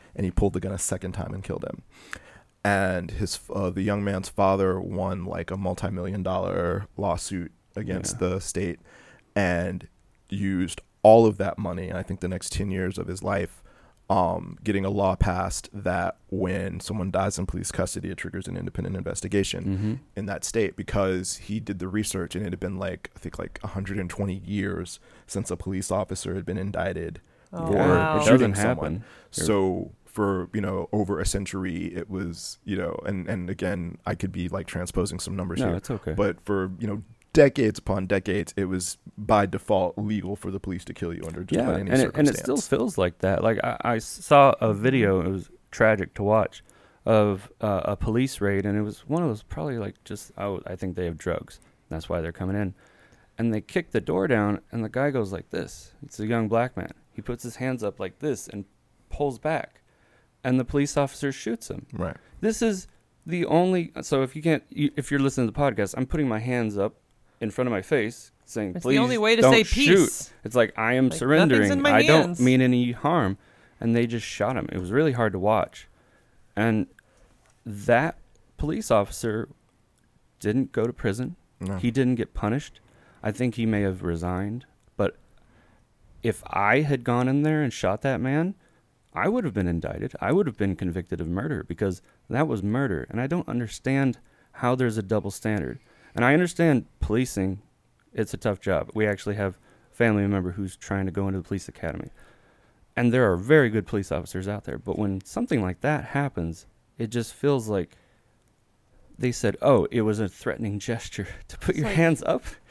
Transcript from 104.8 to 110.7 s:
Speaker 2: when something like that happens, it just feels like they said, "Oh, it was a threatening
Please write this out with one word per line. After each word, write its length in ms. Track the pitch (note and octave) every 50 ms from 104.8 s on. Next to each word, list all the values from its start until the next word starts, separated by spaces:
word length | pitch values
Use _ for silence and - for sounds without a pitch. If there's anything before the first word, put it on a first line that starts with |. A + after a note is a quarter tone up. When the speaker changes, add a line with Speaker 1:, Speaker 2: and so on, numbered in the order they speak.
| - - - E2+
Speaker 2:
when 260 | G#2+ G2 F#2+ G2 -
something 380 | - - - A#3+ - E3+ A#2+
like 180 | G2 F#2 F2+ -
that 240 | - C#3 D3+ C#3+ -
happens, 600 | - - C#3+ C#3+ C#3 - - E2 E2 E2 - - - _ _ _ _ _ -
it 80 | A#2 G#2+
just 240 | A2 A#2+ A2+ -
feels 360 | - - - C#3+ C#3+ C3 A2 A2
like 280 | G#2 G2 E2+ - - _ _ _ _ _ _ _ _ _ _ _ _ _ _ _ _ _ _ _ _ - - - - -
they 140 | B2+ B2+
said, 240 | A#2 - - G#2 F#2+ -
"Oh, 240 | - C#3 C#3 G#2+ - -
it 100 | - A#2+
was 160 | G#2+ G#2+ G#2 G#2
a 100 | A2 F#2
threatening 500 | - - - B2+ - - A2+ G#2